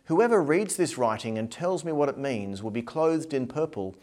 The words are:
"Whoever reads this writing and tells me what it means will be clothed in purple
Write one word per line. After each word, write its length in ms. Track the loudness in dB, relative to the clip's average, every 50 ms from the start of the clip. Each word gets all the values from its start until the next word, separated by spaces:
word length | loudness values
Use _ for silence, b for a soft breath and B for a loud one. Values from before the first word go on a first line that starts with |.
| b
"Whoever 360 | 2 4 4 6 6 6 4
reads 340 | 4 4 4 2 2 0 0
this 200 | 0 0 0 2
writing 400 | 0 0 0 0 -2 -4 -4 -2
and 160 | -2 -4 -6
tells 320 | -6 -4 -2 -2 -2 -2 -2
me 80 | -4
what 160 | 0 2 0 0
it 80 | 0
means 460 | -2 -2 -2 -2 -2 -4 -6 -6 -6
will 80 | -6 -4
be 100 | -4 -4
clothed 540 | -6 -4 -2 2 2 2 2 2 -2 -2 -2
in 120 | -2 -2
purple 480 | -2 -2 -4 -4 -2 -2 -6 -6 -6 -8 B